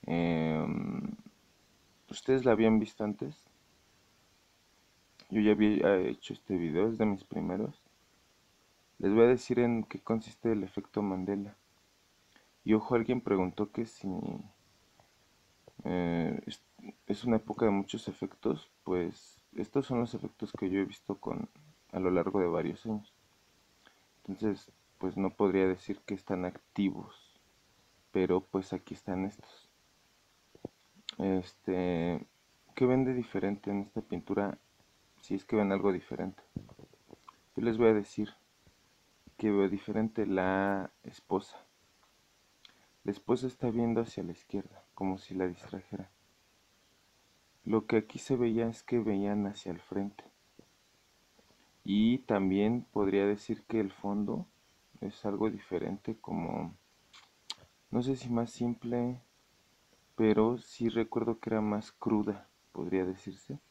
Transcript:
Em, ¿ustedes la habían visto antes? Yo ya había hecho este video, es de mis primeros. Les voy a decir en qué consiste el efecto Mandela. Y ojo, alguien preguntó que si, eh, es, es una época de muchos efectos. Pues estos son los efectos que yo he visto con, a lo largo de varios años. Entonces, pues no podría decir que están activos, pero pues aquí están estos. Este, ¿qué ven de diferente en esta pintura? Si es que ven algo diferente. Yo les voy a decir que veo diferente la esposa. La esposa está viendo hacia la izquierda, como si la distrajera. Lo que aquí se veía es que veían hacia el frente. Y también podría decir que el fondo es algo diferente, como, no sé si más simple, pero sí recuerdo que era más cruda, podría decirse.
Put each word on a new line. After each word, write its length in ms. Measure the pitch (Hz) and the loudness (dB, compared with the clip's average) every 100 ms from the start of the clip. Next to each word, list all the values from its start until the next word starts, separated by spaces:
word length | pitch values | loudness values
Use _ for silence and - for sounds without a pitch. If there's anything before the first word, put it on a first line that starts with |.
Em, 1080 | - 85 85 82 80 78 76 - - - - - - _ _ _ _ _ _ _ _ | -2 0 2 2 2 0 0 -2 -4 -6 -6 -10 -16 _ _ _ _ _ _ _ _
¿ustedes 380 | - - 131 127 | -12 0 2 4
la 60 | |
habían 260 | 110 113 110 | 6 6 6
visto 260 | 107 - | 2 -4
antes? 460 | 107 104 131 156 _ _ _ _ _ _ _ _ _ _ _ _ _ _ _ _ _ _ - | -6 -4 -8 -10 _ _ _ _ _ _ _ _ _ _ _ _ _ _ _ _ _ _ -4
Yo 120 | 107 | 2
ya 120 | 107 | 6
había 440 | 104 107 107 - 98 | 6 6 6 4 4
hecho 340 | 92 - - | 2 -4 -10
este 240 | - _ 95 | -14 _ -2
video, 320 | 82 76 107 | 0 0 0
es 80 | 110 | 2
de 80 | |
mis 200 | 110 98 | 0 0
primeros. 580 | - 85 82 92 113 - _ _ _ _ _ _ _ _ _ _ _ _ | -6 -6 -4 -4 -6 -8 _ _ _ _ _ _ _ _ _ _ _ _
Les 140 | 98 | 2
voy 120 | 107 | 6
a 40 | 117 | 8
decir 300 | 123 - 120 | 6 2 2
en 260 | 120 117 | 4 2
qué 160 | 107 95 | -2 -8
consiste 520 | - 113 - - 117 | -2 -2 -2 -4 0
el 100 | 110 | 0
efecto 400 | 95 - 98 - | -2 -8 -6 -4
Mandela. 540 | 101 95 92 101 101 - _ _ _ _ _ _ _ _ _ _ | -2 -2 -2 -2 -4 -12 _ _ _ _ _ _ _ _ _ _
Y 100 | - | 2
ojo, 200 | 110 110 | 2 4
alguien 260 | 120 113 123 | 0 2 -2
preguntó 520 | - 101 92 90 104 | 2 2 2 -2 -6
que 140 | - 113 | -4 -8
si, 220 | - 98 90 - - - _ _ _ _ _ _ _ _ _ _ _ - _ | -6 -8 -6 -6 -8 -12 _ _ _ _ _ _ _ _ _ _ _ -20 _
eh, 560 | - 87 87 85 80 - - | -4 -2 0 0 0 -2 -8
es, 160 | - _ _ - - - | -16 _ _ -20 -20 -6
es 180 | 104 | -4
una 120 | 120 113 | 0 0
época 280 | 107 107 | 0 0
de 80 | 113 | 2
muchos 340 | 98 98 117 - | 2 0 -6 -8
efectos. 640 | - 95 - 110 156 - _ | -8 -8 -4 -2 -2 -6 _
Pues 560 | - 90 85 - - - _ - | -4 -2 -2 -6 -20 -20 _ -10
estos 300 | 107 - 135 | -4 -4 -2
son 140 | 123 | -2
los 140 | 117 | -2
efectos 380 | 120 - _ 107 | -6 -10 _ -12
que 180 | - 95 | -6 -2
yo 100 | 95 | 0
he 40 | |
visto 320 | 98 101 _ 101 | -2 -6 _ -8
con, 300 | - - - - - _ _ | -6 -8 -8 -14 -20 _ _
a 80 | - | -2
lo 120 | 92 | 2
largo 280 | 90 87 98 | 2 2 2
de 80 | 90 | 2
varios 400 | 82 80 82 113 | 0 -2 -6 -6
años. 260 | 107 104 _ _ _ _ _ _ _ - _ _ _ | -8 -8 _ _ _ _ _ _ _ -20 _ _ _
Entonces, 520 | - 98 110 98 - _ _ _ | -12 -4 -2 -4 -8 _ _ _
pues 180 | 92 90 | -6 -2
no 140 | 95 | -2
podría 360 | - 104 95 95 | 2 2 4 4
decir 340 | 92 - 98 - | 2 -4 -10 -6
que 80 | |
están 300 | 98 - 95 | -8 -4 -4
activos, 960 | 90 - _ - 98 - - - - _ _ _ _ _ _ _ _ | -4 -8 _ -2 0 -2 -12 -18 -20 _ _ _ _ _ _ _ _
pero 280 | 95 92 90 | 0 4 2
pues 320 | - 98 92 | 2 -4 -4
aquí 220 | 92 - | -8 -8
están 300 | - - 92 | -14 -6 -2
estos. 440 | 95 - - - - _ _ _ _ _ _ _ _ - - _ _ _ - - | -2 -6 -20 -20 -20 _ _ _ _ _ _ _ _ -20 -20 _ _ _ -20 -6
Este, 1080 | 98 95 92 - - 92 90 87 85 85 - _ _ _ _ - | -2 -2 -4 -10 -4 0 0 0 0 -2 -6 _ _ _ _ 0
¿qué 100 | 127 | 2
ven 180 | 131 | 4
de 100 | 131 | 2
diferente 560 | 127 117 98 98 101 - | -2 -4 -2 -2 -2 -4
en 100 | 101 | -4
esta 200 | 101 - | -4 -8
pintura? 580 | - 87 - 98 101 - _ _ _ _ _ _ | -6 -8 -4 -2 -2 -4 _ _ _ _ _ _
Si 120 | - | -6
es 100 | 98 | -6
que 120 | - 110 | 0 2
ven 160 | 101 | 2
algo 200 | 98 98 | 2 2
diferente. 500 | 90 - - 92 - - - - - - _ _ - - _ _ - | 0 -4 -6 -6 -8 -12 -12 -12 -20 -20 _ _ -20 -20 _ _ -2
Yo 80 | |
les 140 | 117 110 | 0 6
voy 100 | 117 | 6
a 60 | |
decir 360 | 107 101 - 107 - _ _ _ _ _ _ _ _ - _ | 6 2 -6 -6 -8 _ _ _ _ _ _ _ _ -20 _
que 140 | 110 | 2
veo 180 | 101 98 | 4 4
diferente 560 | 98 - 110 110 110 | 0 -4 -2 0 0
la 640 | 101 95 92 95 98 98 92 _ | 0 2 2 2 2 0 -4 _
esposa. 540 | - - _ 95 - - - _ _ _ _ _ _ _ _ _ - _ _ _ | -20 -20 _ -2 -2 -20 -20 _ _ _ _ _ _ _ _ _ -20 _ _ _
La 80 | - | -6
esposa 380 | 101 - 120 127 | -6 -2 -2 -2
está 220 | - 123 | -4 -4
viendo 300 | 113 117 113 | 0 0 0
hacia 220 | 113 - | -2 -6
la 100 | 85 | -10
izquierda, 520 | 85 _ 101 - - _ | -10 _ -8 -8 -18 _
como 240 | - 95 95 | -6 -4 -4
si 160 | - | -6
la 140 | 92 92 | -4 -4
distrajera. 640 | 87 - 95 - 101 95 _ _ _ _ _ _ _ _ _ _ _ _ _ _ _ | -4 -12 -14 -12 -12 -12 _ _ _ _ _ _ _ _ _ _ _ _ _ _ _
Lo 220 | - 110 107 | -2 -2 2
que 100 | 113 | 0
aquí 240 | 107 - | 0 -12
se 160 | - 131 | -4 0
veía 320 | 120 113 117 | 0 0 -2
es 160 | 117 | -4
que 160 | - 123 | -2 -2
veían 460 | 107 101 101 104 101 | 0 0 0 -2 -2
hacia 260 | 104 95 | -6 -10
el 80 | 85 | -12
frente. 440 | - 95 98 101 - _ _ _ - _ _ _ _ _ _ _ _ _ _ _ | -8 -6 -6 -10 -20 _ _ _ -20 _ _ _ _ _ _ _ _ _ _ _
Y 340 | - 98 110 127 | 0 4 4 2
también 680 | - 104 95 95 104 120 - | 0 0 2 2 2 0 -4
podría 340 | - 101 98 101 | -2 2 2 2
decir 380 | 104 - 107 | 0 -4 -8
que 160 | - 113 | -4 -2
el 100 | 101 | -2
fondo 560 | - 101 101 104 - 180 _ _ _ _ - | -4 -6 -4 -2 -4 -8 _ _ _ _ -12
es 240 | - - | -12 -8
algo 260 | 107 101 107 | -6 -2 -2
diferente, 640 | 101 - 90 - 98 - 113 | -4 -6 -6 -4 -6 -8 -10
como, 560 | - 110 - - 82 95 _ _ _ - - _ _ - - _ _ | -6 -6 -4 -6 -8 -12 _ _ _ -20 -20 _ _ -18 -18 _ _
no 120 | 110 | -4
sé 120 | 123 | -2
si 160 | 135 127 | -4 -2
más 220 | 117 117 | -2 -2
simple, 680 | - 120 117 117 120 120 123 _ _ _ _ _ _ _ _ _ | -2 -4 -4 -4 -4 -4 -6 _ _ _ _ _ _ _ _ _
pero 440 | - 110 107 110 123 | 2 4 6 4 2
sí 300 | - - 117 | -6 -2 -2
recuerdo 520 | 113 110 - 113 113 | 0 -2 -2 -2 -2
que 100 | - | -2
era 100 | 110 | 0
más 300 | 107 104 - | 0 -2 -4
cruda, 560 | - - 110 104 101 - _ _ | -8 0 0 0 -4 -8 _ _
podría 340 | - 82 95 | -10 -2 0
decirse. 540 | 92 95 - 92 - 143 _ | 0 -4 -10 -14 -14 -14 _